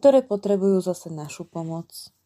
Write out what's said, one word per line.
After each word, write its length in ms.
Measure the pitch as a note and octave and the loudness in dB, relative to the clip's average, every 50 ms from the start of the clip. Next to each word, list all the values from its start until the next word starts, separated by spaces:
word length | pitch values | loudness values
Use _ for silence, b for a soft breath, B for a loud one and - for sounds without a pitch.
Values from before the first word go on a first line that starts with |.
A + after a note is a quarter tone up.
ktoré 240 | - C#4 C4 C4 C4 | 4 6 6 6 2
potrebujú 560 | - G#3 G3+ - G3+ G3+ F#3+ F#3+ G3 F#3+ F#3 | 0 -6 -4 -2 0 0 2 2 2 2 2
zase 320 | F3 F#3 F3 - - E3 D#3+ | 0 -2 -6 -8 -8 -14 -12
našu 320 | D3+ D3 D3 - - E3 | -12 -12 -14 -14 -16 -16
pomoc. 640 | _ - E3+ D#3+ E3 D#3+ E3 E3 _ - - - - _ _ _ | _ -12 -10 -10 -8 -10 -10 -12 _ -18 -20 -20 -20 _ _ _